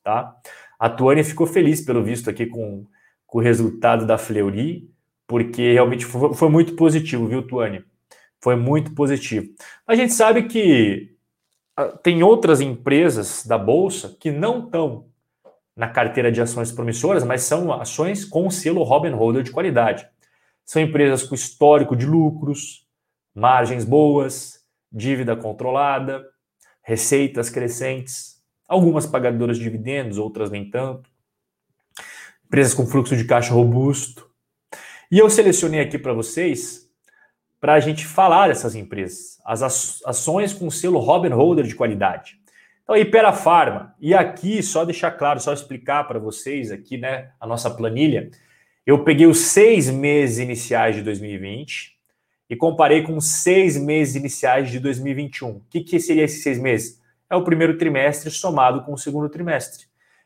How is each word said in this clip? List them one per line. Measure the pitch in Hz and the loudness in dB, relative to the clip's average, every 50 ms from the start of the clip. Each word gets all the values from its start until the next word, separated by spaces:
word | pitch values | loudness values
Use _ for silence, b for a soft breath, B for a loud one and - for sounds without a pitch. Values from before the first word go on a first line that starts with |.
| _ | _
tá? | 104 107 120 127 120 - _ B B B B B B B B | -4 -4 -4 -4 -8 -14 _ B B B B B B B B
A | 113 117 | -4 -2
Tuane | 117 120 127 131 143 156 151 | -2 2 2 4 4 4 2
ficou | 151 - - 170 | -2 -2 -2 -2
feliz, | 165 - 196 165 147 156 147 | 0 2 2 2 2 2 0
pelo | - - 123 120 104 | -2 -2 -2 -2 -2
visto, | 104 120 117 - - | -2 -4 -6 -6 -8
aqui | 98 - 120 | -6 -6 -6
com, | 117 117 117 113 104 101 98 104 - _ _ _ _ _ _ _ | -6 -6 -10 -10 -10 -10 -14 -16 -18 _ _ _ _ _ _ _
com | _ - 117 | _ -2 0
o | |
resultado | 113 120 117 113 117 110 - - - 117 117 113 113 | 2 4 4 2 2 -2 -2 0 2 2 2 2 2
da | 110 113 107 | 0 0 -2
Fleury, | - - 110 104 101 98 98 104 127 160 175 175 - - _ _ _ _ _ _ _ | -2 -4 -4 -2 -2 -2 -2 -2 -4 -4 -6 -8 -14 -20 _ _ _ _ _ _ _
porque | _ 120 120 117 117 - - 120 123 120 | _ -2 -2 -2 -2 -2 -2 2 4 6
realmente | 123 127 123 120 120 - | 6 4 4 2 -4 -8
foi, | - - 123 135 147 147 | -8 -4 -2 -2 -2 0
foi | - 165 156 | 2 2 4
muito | 151 165 165 165 - | 6 4 4 2 2
positivo, | - 165 160 151 160 156 - - 120 117 | 2 2 4 4 2 -2 -2 -4 -4 -2
viu, | 113 120 131 127 | -2 -4 -4 -6
Tuane? | 127 127 123 117 107 98 92 - _ _ _ _ b b b b b b _ | -6 -4 -4 -4 -4 -4 -10 -14 _ _ _ _ b b b b b b _
Foi | - 123 123 | 0 0 0
muito | 120 120 127 147 151 151 156 - | 2 2 0 0 0 -2 -4 -2
positivo. | - 147 135 139 135 - - 117 107 82 - B B B B B B B | -2 0 0 0 -2 -4 -6 -6 -6 -6 -8 B B B B B B B
A | - 226 | 0 0
gente | 233 254 233 233 | 2 2 0 2
sabe | - 226 220 220 240 233 | 2 4 4 4 4 0
que, | 233 - 226 208 180 147 123 110 104 98 - - - _ _ _ _ _ _ _ _ _ _ _ _ _ | -2 -2 0 4 4 6 6 4 2 0 -4 -8 -14 _ _ _ _ _ _ _ _ _ _ _ _ _
ah, | - 143 - | -6 -6 -6
tem | - - _ 175 175 165 170 | -6 -2 _ 0 2 4 6
outras | 196 226 - - 175 160 131 | 6 6 6 6 4 4 4
empresas | 139 143 123 117 123 139 139 147 170 170 135 110 101 - - - - | 2 -2 -4 -6 -2 2 2 4 4 4 2 0 -4 -6 -8 -10 -4
da | 110 113 | -2 -2
Bolsa | 110 98 107 120 165 190 196 190 - - 95 - _ | -2 2 2 2 2 2 0 -2 -6 -12 -14 -18 _
que | _ 160 | _ -6
não | 143 147 175 226 247 247 233 - | -4 -2 -2 -2 -4 -4 -6 -6
tão | - 165 160 143 120 107 - _ _ _ _ _ _ _ _ - _ _ _ _ _ | -4 -4 -4 -4 -6 -8 -16 _ _ _ _ _ _ _ _ -20 _ _ _ _ _
na | - 113 113 | -8 -8 -4
carteira | 117 - 120 110 - 127 123 120 | -2 -2 -2 0 0 0 0 0
de | 113 113 117 | 2 0 -2
ações | 117 - 120 117 117 | -2 -4 -6 -6 -8
promissoras, | - - 120 117 113 - - 165 196 170 131 | -6 -8 -6 -6 -6 -4 -2 0 0 0 0
mas | 120 127 123 - | -2 -2 -4 -2
são | - 151 165 180 170 127 | -2 -2 -2 0 -2 -4
ações | 123 120 - - - 156 180 208 202 - | -4 -6 -10 -6 -4 -4 -4 -4 -6 -8
com | - - 160 180 190 | -4 -4 -2 -2 -2
selo | 180 - - 160 165 175 156 | -4 -4 -4 -2 0 0 2
Robin | 113 131 147 156 170 135 | 2 2 2 2 0 -2
Holder | 107 113 117 117 131 131 | 0 0 2 2 0 -2
de | 123 - | -4 -6
qualidade. | 160 180 185 143 120 117 110 101 101 - _ _ _ _ _ _ _ _ _ _ _ _ | -4 -4 0 2 2 2 2 0 -4 -8 _ _ _ _ _ _ _ _ _ _ _ _
São | - - 160 156 | -4 -2 0 0
empresas | 156 156 143 147 139 135 127 - | 0 2 2 2 4 2 0 -2
com | - 139 | -6 -8
histórico | 120 - - - _ 147 147 151 147 - - 131 | -8 -8 -12 -2 _ 6 6 6 6 4 2 0
de | 120 113 | -2 0
lucros, | 143 156 165 160 156 156 - - 143 143 - - - - - _ _ _ _ _ _ _ _ _ _ _ | 0 2 2 2 2 0 -4 -6 -6 -6 -8 -10 -16 -18 -20 _ _ _ _ _ _ _ _ _ _ _
margens | 104 107 123 127 127 120 110 127 123 110 | 0 2 4 4 4 2 0 -2 -4 -2
boas, | 104 135 147 151 147 147 143 135 131 131 - - - - _ _ _ _ _ _ _ - | 2 4 4 4 4 4 2 0 -2 -6 -10 -14 -16 -20 _ _ _ _ _ _ _ -14
dívida | 110 104 131 139 127 131 117 113 | -8 -4 -4 -4 -2 -2 -4 -4
controlada, | 113 - 107 101 - 120 127 131 139 143 143 135 135 135 131 135 131 131 - _ _ _ _ _ _ _ _ _ _ _ | -4 -6 -10 -10 -6 -6 -4 -2 0 0 0 -2 -2 -4 -6 -8 -10 -12 -18 _ _ _ _ _ _ _ _ _ _ _
receitas | - 113 110 - - 139 139 139 139 139 127 117 117 | -6 -4 -2 0 0 2 2 0 0 -2 -4 -6 -6
crescentes, | - 135 123 120 117 - 131 131 131 131 127 - - - - - - _ _ _ _ _ _ _ | -6 -6 -6 -6 -6 -6 -6 -8 -8 -8 -10 -14 -14 -16 -16 -18 -20 _ _ _ _ _ _ _
algumas | 175 190 180 170 156 156 147 | 0 2 2 4 2 0 -2
pagadoras | - - 131 123 123 117 117 120 120 120 | -2 -4 -2 -2 0 -2 0 -2 -2 -2
de | 113 113 | -4 -4
dividendos, | 113 113 110 110 127 139 143 131 113 101 101 | -8 -8 -8 -8 -6 -6 -6 -6 -6 -6 -6
outras | 107 107 107 110 110 101 | -8 -8 -6 -6 -8 -6
nem | 104 101 101 101 | -6 -10 -10 -8
tanto. | 101 123 131 135 131 135 131 _ _ _ _ _ _ _ _ _ _ _ _ _ _ _ _ _ _ B B B B B B B B B _ | -6 -6 -6 -6 -8 -12 -16 _ _ _ _ _ _ _ _ _ _ _ _ _ _ _ _ _ _ B B B B B B B B B _
Empresas | _ - 139 139 123 - | _ 2 2 2 2 2
com | - 127 | -2 -4
fluxo | - - 135 127 - - | 0 0 0 0 0 -2
de | 120 113 | -2 0
caixa | - 127 120 117 - 120 | 2 2 0 2 2 2
robusto. | 120 120 120 117 123 131 139 143 - - - - - - _ _ _ _ _ _ _ _ _ B B B B B B B B | 4 4 4 2 2 0 0 -2 -2 -6 -12 -14 -20 -20 _ _ _ _ _ _ _ _ _ B B B B B B B B
E | 170 190 | 6 6
eu | 220 208 | 6 6
selecionei | 208 220 220 190 175 - - 160 156 156 | 6 6 4 4 4 2 0 -2 0 -2
aqui | 143 - - 143 | -2 -2 -4 -8
pra | - 127 123 | -6 -4 -4
vocês, | 113 110 - - 165 175 175 135 117 - - - - _ _ _ _ _ _ _ _ _ _ _ _ _ _ _ _ | -4 -4 -6 -6 -4 -2 -2 -2 -4 -8 -12 -14 -18 _ _ _ _ _ _ _ _ _ _ _ _ _ _ _ _
pra | - 160 151 156 | 2 4 4 4
gente | 131 151 151 156 - | 4 2 -4 -6 -8
falar | - - - 190 185 165 180 202 175 | -6 0 2 4 4 6 6 4 4
dessas | 135 - - 117 104 | 2 0 -2 -6 -8
empresas, | 110 101 - - 104 95 87 - - - - - _ _ | -8 -12 -10 -8 -8 -8 -8 -10 -14 -18 -20 -20 _ _
as | - 113 110 131 | -8 -6 -4 -2
aç-, | 131 127 - - - - - - | -4 -4 -4 -6 -8 -10 -12 -10
ações | 131 127 - - 160 160 190 208 196 202 | -8 -6 -4 -4 -2 -2 -2 -2 -2 -4
com | - 180 160 | -6 -8 -8
selo | 147 - - 180 180 147 | -8 -6 -4 -2 0 0
Robin | 113 117 160 185 175 175 | 2 2 2 2 2 0
Holder | - 117 139 175 - 156 135 | 2 4 4 4 4 2 0
de | 110 - | -2 -2
qualidade. | - 127 113 104 98 101 95 87 82 - - _ _ _ b b b b b b b b | -4 -2 -2 -2 0 -2 -2 -2 -4 -12 -18 _ _ _ b b b b b b b b
Então, | - 214 | 0 2
a | 214 | 2
Hypera | 214 - 208 226 220 208 | 4 4 4 6 6 6
Pharma, | - - - 160 170 170 151 123 101 101 - - _ _ | 4 2 2 4 4 4 4 2 0 -6 -10 -14 _ _
e | - 151 185 | -2 2 2
aqui, | 190 170 - - - - 185 214 214 175 | 2 2 0 -4 -6 -6 -4 -4 -2 -4
só | - - 160 170 | -2 -2 -2 -2
deixar | 170 - - - 170 | -2 -4 -4 -4 -4
claro, | 170 - 143 143 147 131 | -4 -2 -2 -2 -2 -2
só | 117 147 143 | -2 -6 -6
explicar | 143 - - 135 123 - - 139 147 143 | -6 -8 -14 -16 -12 -6 -4 -4 -4 -4
pra | - 120 113 | -4 -8 -8
vocês | 107 107 104 - - 131 143 143 123 107 101 | -8 -8 -12 -10 -10 -8 -8 -8 -8 -8 -10
aqui, | 98 - _ 131 | -14 -14 _ -12
né, | 123 117 131 131 127 - - _ _ | -10 -8 -8 -8 -10 -12 -16 _ _
a | - | -10
nossa | 113 117 117 - 113 | -8 -8 -6 -6 -8
planilha, | 113 - 113 113 110 123 151 156 127 104 80 - b b b b b b b b b b b | -6 -4 -6 -6 -2 0 0 2 0 0 -4 -8 b b b b b b b b b b b
eu | - 143 143 143 | 2 2 4 4
peguei | 160 156 143 165 | 2 4 8 8
os | 165 151 165 | 8 8 6
seis | - - - 196 208 226 226 196 139 131 | 2 2 4 6 6 8 6 6 2 0
meses | 131 135 139 147 147 147 143 127 113 117 | -2 -2 0 0 2 2 2 0 -2 -4
iniciais | 127 123 120 113 - - 120 117 113 113 107 | -6 -6 -8 -10 -6 -2 0 0 0 0 0
de | 104 104 | -2 -6
dois | 107 104 98 | -6 -8 -8
mil | 104 104 | -8 -12
e | 101 92 | -12 -12
vinte | 92 98 101 123 151 - - - - - _ _ _ _ _ _ _ _ _ _ _ _ | -10 -12 -12 -12 -12 -12 -14 -14 -14 -16 _ _ _ _ _ _ _ _ _ _ _ _
e | 120 | -2
comparei | 117 165 165 156 - 156 143 147 160 156 | 0 2 2 4 4 6 6 6 4 4
com | 156 160 | 0 -4
os | 156 151 | -4 -2
seis | - - - - 175 180 190 190 180 143 | -2 -2 0 2 4 6 6 6 4 2
meses | 143 139 143 151 156 151 135 127 | 0 -2 0 2 2 2 0 -2
iniciais | 139 139 139 - - - 131 127 135 139 123 | -6 -6 -6 -8 -2 0 2 2 2 0 -2
de | 117 127 | -6 -6
dois | 127 139 135 123 | -4 -4 -4 -4
mil | 135 139 135 | -6 -6 -6
e | |
vinte | 135 147 131 - | -6 -8 -10 -10
e | - 139 | -12 -12
um. | 120 107 | -12 -12
O | 101 - _ | -14 -18 _
que | _ 175 170 | _ -8 -6
que | - 180 170 | 0 -2 -2
seria | - - 165 160 156 | 0 2 2 2 2
esses | 151 156 156 - | 0 -2 -4 -4
seis | 147 131 120 | -4 -4 -2
meses? | 127 131 120 107 110 - - _ _ _ _ _ _ _ | 0 0 0 0 -2 -6 -14 _ _ _ _ _ _ _
É | - | -2
o | 185 180 | -2 0
primeiro | 170 165 156 165 165 160 | 0 2 2 2 0 2
trimestre | 160 170 160 147 135 135 147 143 147 - 156 | 0 0 0 0 2 0 0 0 -2 -8 -10
somado | 151 - - 185 165 143 127 127 127 139 123 | -10 -6 -6 -4 0 2 2 2 2 0 -6
com | 139 147 | -8 -10
o | 135 | -10
segundo | - 151 139 147 147 147 | -8 -8 -6 -6 -6 -6
trimestre. | 147 160 175 170 156 135 - - - - - _ _ _ _ _ _ _ _ | -8 -8 -6 -4 -4 -4 -6 -8 -16 -20 -20 _ _ _ _ _ _ _ _